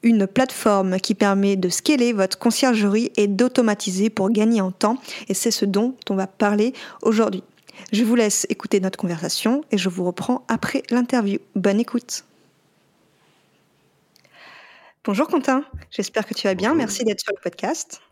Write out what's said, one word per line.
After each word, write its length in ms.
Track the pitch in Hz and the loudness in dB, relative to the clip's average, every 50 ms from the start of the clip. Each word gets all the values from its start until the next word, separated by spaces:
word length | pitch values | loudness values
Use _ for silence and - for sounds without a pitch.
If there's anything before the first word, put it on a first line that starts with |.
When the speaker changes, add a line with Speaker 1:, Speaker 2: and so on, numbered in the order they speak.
| - | 4
Speaker 1:
une 240 | 233 233 214 196 190 | 4 4 4 2 2
plateforme 720 | - - 262 262 - - - 226 208 196 190 190 185 190 | 2 0 0 0 0 0 2 2 4 4 2 0 0 -2
qui 160 | - - 220 | -2 -2 0
permet 400 | - 214 202 196 196 196 202 196 | 2 2 2 4 4 2 2 2
de 120 | 190 185 180 | 2 0 -2
scaler 440 | 175 - - - 302 277 240 240 240 | -2 -2 0 2 2 4 2 2 2
votre 260 | 202 190 190 - - | 0 0 0 -2 0
conciergerie 720 | - 240 220 - - 262 240 214 202 202 196 220 233 - - | 0 0 2 2 2 2 2 4 2 2 2 2 0 -2 0
et 100 | - 208 | 0 0
d'automatiser 840 | 208 202 190 240 254 247 - 240 220 208 208 - 214 185 185 202 220 | 0 2 2 0 2 2 2 2 2 2 0 -4 -6 -2 0 0 0
pour 200 | 214 - 190 190 | 0 0 0 0
gagner 300 | 233 214 214 220 233 220 | 2 2 2 2 2 2
en 100 | 190 185 | 0 -2
temps. 280 | 185 _ - 208 233 262 - - - - - - | -2 _ 0 0 0 -2 -6 -12 -14 -14 -8 -6
Et 60 | 190 | -6
c'est 180 | - - 240 214 | -2 -2 -2 0
ce 120 | - - | 0 -2
dont 320 | 202 190 202 214 247 262 - - - | 0 0 0 0 0 -2 -6 -8 -6
on 60 | 202 | -4
va 140 | 190 190 190 | -4 -4 -6
parler 440 | - _ 220 208 208 208 214 240 254 - - - - - - | -2 _ 0 2 2 2 0 0 -2 -6 -14 -18 -16 -4 -2
aujourd'hui. 400 | 226 226 214 226 208 190 185 - _ _ _ _ _ - - - - - | 0 2 2 2 0 0 -6 -10 _ _ _ _ _ -20 -20 -10 -4 0
Je 120 | 202 240 | 0 2
vous 100 | 214 233 | 2 2
laisse 320 | 240 226 208 196 - - - | 2 2 2 0 -2 -2 -4
écouter 300 | - - - - - 202 | -6 -6 -4 0 0 0
notre 200 | 185 190 185 - | 0 0 -4 -4
conversation 640 | - 180 170 160 170 - - - - 214 247 285 311 _ - | -6 -4 -4 -4 -4 -6 -6 -2 0 0 0 0 -2 _ -4
et 60 | 202 | -2
je 100 | 180 190 | -2 -2
vous 160 | 175 185 180 | -4 -2 -4
reprends 400 | 180 175 - - - 247 254 - | -4 -4 -6 -4 -4 -4 -4 -2
après 360 | - 233 226 - - - 277 - - | -4 -4 -4 -4 -4 -4 -6 -4 -2
l'interview. 480 | 233 240 247 240 - 247 220 202 196 - - _ _ | 0 0 0 2 0 0 0 0 -2 -4 -6 _ _
Bonne 240 | 202 180 202 196 208 | 0 0 2 2 2
écoute. 440 | 240 - - 240 - - - - - _ _ _ _ _ _ _ _ _ _ _ _ _ _ _ _ _ _ _ _ _ _ _ _ _ _ _ _ _ _ _ _ _ _ _ _ _ _ _ _ _ _ - - - - - - - - - - - _ _ _ | 0 0 -4 -6 -6 -6 -12 -12 -12 _ _ _ _ _ _ _ _ _ _ _ _ _ _ _ _ _ _ _ _ _ _ _ _ _ _ _ _ _ _ _ _ _ _ _ _ _ _ _ _ _ _ -20 -20 -20 -20 -20 -20 -20 -20 -20 -20 -20 _ _ _
Bonjour 220 | - 202 190 302 | -2 0 0 0
Quentin, 380 | 311 - 320 - - 262 262 294 - - - - _ | 0 0 -2 0 2 0 0 -2 -6 -14 -18 -18 _
j'espère 360 | - - 202 - _ 220 208 | -8 -8 -8 -4 _ -4 -4
que 80 | - 208 | -4 -8
tu 120 | - - | -4 -2
vas 80 | 202 190 | -2 -2
bien. 160 | 180 185 226 | 0 0 0
Speaker 2:
Bonjour. 80 | 302 330 | 0 0
Speaker 1:
Merci 260 | 254 214 202 - 254 | 0 -2 -4 -2 -2
d'être 160 | 220 208 196 | -2 -2 -4
sur 120 | - - 202 | -6 -8 -8
le 60 | - - | -6 -6
podcast. 580 | 180 175 - - 208 311 - - _ - - _ _ | -10 -8 -6 -6 -6 -4 -6 -8 _ -16 -20 _ _